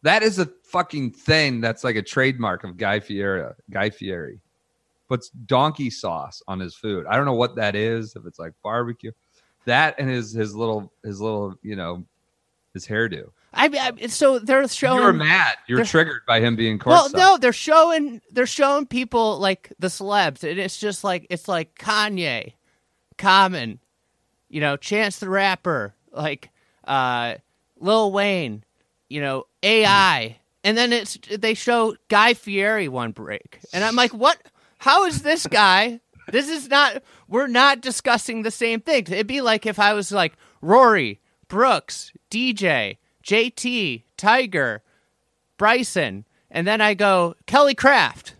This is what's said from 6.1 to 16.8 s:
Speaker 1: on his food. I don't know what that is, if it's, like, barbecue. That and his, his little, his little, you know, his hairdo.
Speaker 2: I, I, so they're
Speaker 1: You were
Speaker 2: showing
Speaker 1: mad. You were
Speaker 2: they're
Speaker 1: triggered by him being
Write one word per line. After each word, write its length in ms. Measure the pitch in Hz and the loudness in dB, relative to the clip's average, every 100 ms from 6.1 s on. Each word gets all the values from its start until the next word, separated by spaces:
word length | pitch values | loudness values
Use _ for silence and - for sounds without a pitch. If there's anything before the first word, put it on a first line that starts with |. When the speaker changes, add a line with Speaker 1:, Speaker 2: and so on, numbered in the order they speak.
| 82 71 - - | -8 -10 -16 -12
Speaker 1:
on 100 | 92 | -10
his 160 | 90 | -10
food. 320 | - 110 98 85 | -10 -8 -8 -2
I 100 | 110 | -2
don't 100 | 143 | 0
know 80 | |
what 220 | 120 123 120 | 0 -2 -2
that 180 | 104 101 | -4 -2
is, 400 | 110 113 107 - | -2 -4 -8 -16
if 80 | 90 | -20
it's, 120 | - | -16
like, 140 | 82 - | -18 -14
barbecue. 500 | 104 117 120 117 110 - _ _ _ _ - | -8 -6 -6 -8 -14 -18 _ _ _ _ 0
That 300 | 123 156 - | 2 2 -2
and 100 | 135 | -4
his, 240 | 127 110 | -4 -6
his 220 | 113 107 104 | -6 -6 -4
little, 340 | 113 107 98 _ | -4 -4 -8 _
his 160 | 107 98 | -14 -8
little, 340 | 110 107 101 92 | -6 -6 -8 -12
you 140 | 104 101 | -14 -10
know, 280 | 85 87 87 _ _ _ _ _ _ | -8 -10 -14 _ _ _ _ _ _
his 140 | 95 - | -18 -6
hairdo. 440 | 107 113 82 - _ _ | -4 -4 -6 -16 _ _
Speaker 2:
I, 380 | - 285 285 254 240 | 0 0 0 -6 -6
I, 60 | 226 | -10
so 320 | - 285 262 | 2 2 2
they're 200 | 214 269 | 2 0
Speaker 1:
You 20 | |
were 60 | 277 | 0
Speaker 2:
showing 500 | - 262 254 240 165 | -2 0 4 4 4
Speaker 1:
mad. 380 | 151 185 147 107 - | 2 4 2 -2 -2
You 60 | |
were 60 | 123 | -2
Speaker 2:
they're 40 | - | 2
Speaker 1:
triggered 360 | 160 160 127 - | 2 2 -2 0
by 140 | 113 | 2
him 160 | 117 113 | 2 2
being 240 | 113 107 | -2 -2